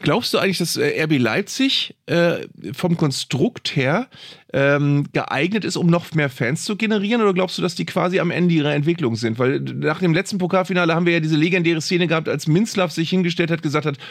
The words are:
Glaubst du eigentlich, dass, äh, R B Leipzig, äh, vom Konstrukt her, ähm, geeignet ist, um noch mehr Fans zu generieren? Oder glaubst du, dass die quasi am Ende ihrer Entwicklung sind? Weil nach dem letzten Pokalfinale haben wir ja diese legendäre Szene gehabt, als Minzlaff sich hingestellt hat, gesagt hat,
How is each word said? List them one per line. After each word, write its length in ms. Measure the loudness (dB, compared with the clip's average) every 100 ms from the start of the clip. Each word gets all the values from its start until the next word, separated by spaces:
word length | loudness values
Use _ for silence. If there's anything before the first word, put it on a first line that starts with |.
Glaubst 320 | -2 0 0
du 60 | 0
eigentlich, 200 | 0 -2
dass, 180 | -4 -2
äh, 140 | -2
R 180 | 0 0
B 100 | 2
Leipzig, 800 | 2 0 -4 -2 0 0 -4 -10 -4
äh, 400 | 0 0 -2 -8 -12 -12
vom 240 | -4 -2 2
Konstrukt 760 | 0 0 -4 0 0 -2 -4
her, 340 | -2 0 0 -2 -12 -20 -20 -6
ähm, 540 | 0 2 4 4 2 0
geeignet 520 | -4 -2 -2 0 0
ist, 120 | -2 0
um 100 | 2
noch 260 | 2 0
mehr 160 | 0 -2
Fans 360 | 0 -2 -2
zu 100 | -4
generieren? 460 | -4 0 0 2 2
Oder 100 | 2
glaubst 240 | 2 -2 -2
du, 40 |
dass 140 | -4 -4
die 80 |
quasi 340 | -4 -2 0 0
am 140 | 0
Ende 220 | 2 2
ihrer 200 | 4 2
Entwicklung 400 | 2 0 0 0
sind? 240 | 0 -2 0
Weil 220 | 0 0
nach 400 | -4 -4 -2 0
dem 120 | 2
letzten 260 | 2 0 -4
Pokalfinale 540 | 0 0 0 0 2
haben 140 | 2 2
wir 60 |
ja 80 | 2
diese 160 | 2 2
legendäre 440 | 2 2 2 0
Szene 280 | 0 0 2
gehabt, 200 | 0 0
als 200 | -2 2
Minzlaff 420 | 2 2 0 -2
sich 200 | -2 0
hingestellt 420 | 0 0 0 -2
hat, 100 | -2
gesagt 240 | 0 -2 -2
hat, 100 | -6 -10